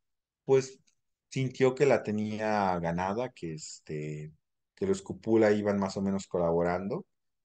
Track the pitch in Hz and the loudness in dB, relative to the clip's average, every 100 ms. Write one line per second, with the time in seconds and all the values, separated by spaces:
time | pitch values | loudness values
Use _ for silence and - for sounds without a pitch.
0 | _ _ _ _ - 135 131 - _ _ | _ _ _ _ 2 2 2 -10 _ _
1 | _ _ - 135 131 - 127 127 139 113 | _ _ -8 -4 -4 2 2 4 4 4
2 | 107 107 107 107 107 107 95 90 82 85 | 0 -4 -4 -2 0 2 2 0 -2 -2
3 | 95 107 123 - 82 78 - - - 76 | -2 -2 -6 -8 -10 -10 -14 -16 -10 -8
4 | 76 76 78 - _ _ _ - 98 98 | -8 -10 -12 -18 _ _ _ -4 -2 -2
5 | - - 110 113 107 104 104 101 95 101 | -4 -8 2 4 4 4 2 0 -2 -2
6 | 98 98 - 90 85 85 87 90 98 165 | -2 -2 -4 -2 2 2 0 -2 -4 -8
7 | - _ _ _ | -10 _ _ _